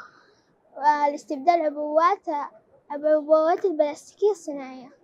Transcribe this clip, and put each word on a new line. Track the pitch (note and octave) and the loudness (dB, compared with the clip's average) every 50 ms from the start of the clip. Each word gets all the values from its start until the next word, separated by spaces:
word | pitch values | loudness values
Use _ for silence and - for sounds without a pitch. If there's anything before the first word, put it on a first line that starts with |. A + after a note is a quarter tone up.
| - - _ _ _ _ _ _ _ _ _ _ _ _ _ D4 | -16 -20 _ _ _ _ _ _ _ _ _ _ _ _ _ -2
آه، | C4+ D4 D4 D4 D4 D4 | 0 0 2 2 0 0
لاستبدال | C#4+ D4+ - - D#4 C4+ C4+ E4+ F4 E4+ | -2 -4 -6 -8 -8 0 2 2 2 2
عبوات، | D#4 D4+ C#4+ D4 D4+ D4+ D4+ D#4 E4 F4+ G4+ G4 _ F4 D#4 C#4+ C#4+ - - - _ _ _ _ _ _ | 0 -2 -4 -4 -6 0 2 2 4 4 2 0 _ -6 -6 -6 -8 -10 -14 -20 _ _ _ _ _ _
عبوات | D4 D4 D4 D4+ D4+ D#4 D4 D4 D#4 D#4 D#4 D#4+ F4+ F4+ - | -12 -4 0 2 2 2 4 4 2 4 4 2 0 0 -2
البلاستيكية | G4 D#4+ D4+ D4+ D4 D4+ - - - - _ G4 G#4 | -4 0 0 -2 -2 -2 -8 -16 -20 -8 _ 0 0
الصناعية. | G4 E4+ - D#4 C#4+ C#4+ C4+ C4 C4 C4 A#3+ C#4 - _ | 0 -2 -6 -12 -12 -12 -12 -14 -16 -18 -20 -20 -20 _